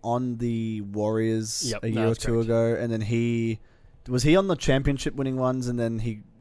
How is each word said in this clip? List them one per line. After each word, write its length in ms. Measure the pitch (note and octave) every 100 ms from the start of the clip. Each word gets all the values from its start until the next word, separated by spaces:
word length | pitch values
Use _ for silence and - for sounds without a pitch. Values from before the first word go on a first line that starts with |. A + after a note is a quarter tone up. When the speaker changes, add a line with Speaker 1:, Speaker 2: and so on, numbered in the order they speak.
Speaker 1:
on 340 | A#2 A#2+ B2+ A#2
the 440 | A#2+ A2+ A2+ A2
Warriors 880 | G2+ G#2 G#2+ A2 A2+ A2+ A2 - B2
Speaker 2:
Yep, 120 | G#2+
Speaker 1:
a 60 | A2+
year 140 | A2 A2+
or 20 |
Speaker 2:
that's 100 | A2+
Speaker 1:
two 120 | -
Speaker 2:
correct. 120 | A#2 A2+
Speaker 1:
ago, 300 | A#2 A#2 A#2
and 120 | A#2
then 100 | A2+
he, 580 | G#2+ A#2 A#2 A#2 A2+ A2 - _ - - -
was 160 | B2+
he 120 | C3+ F3
on 120 | G3
the 80 | E3+
championship 600 | - C3+ C3+ C3+ - C#3
winning 220 | C3+ C3
ones, 300 | B2+ B2+ B2
and 120 | A#2+
then 200 | A#2 A2+
he 220 | A2+ G#2+ - -